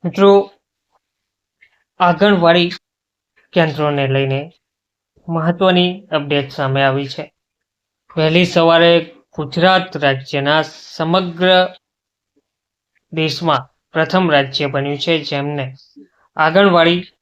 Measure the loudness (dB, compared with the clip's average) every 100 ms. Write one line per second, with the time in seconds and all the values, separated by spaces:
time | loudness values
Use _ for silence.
0 | -8 2 4 4 2 _ _ _ _ _
1 | _ _ _ _ _ _ _ _ _ _
2 | 0 2 2 4 4 2 0 -6 _ _
3 | _ _ _ _ _ -2 0 0 -2 -2
4 | -2 -2 -2 -4 -8 _ _ _ _ _
5 | _ _ -8 -4 -2 0 0 2 0 -4
6 | -8 -6 -2 -4 -4 -6 -4 0 0 -2
7 | -6 -12 -16 _ _ _ _ _ _ _
8 | _ -2 0 2 2 2 4 4 4 2
9 | 0 -20 _ -10 -8 0 2 2 -2 -4
10 | -2 -2 -6 -4 0 0 -2 -12 -20 -8
11 | -2 -2 -4 -2 2 2 2 -6 _ _
12 | _ _ _ _ _ _ _ _ _ _
13 | _ -6 -6 -4 -2 -2 -4 _ _ -4
14 | -2 0 2 2 0 -4 -4 -4 -6 -6
15 | -4 -4 -4 -8 -6 -8 -10 -14 _ -20
16 | -20 _ _ -2 0 4 4 4 2 0
17 | -6 _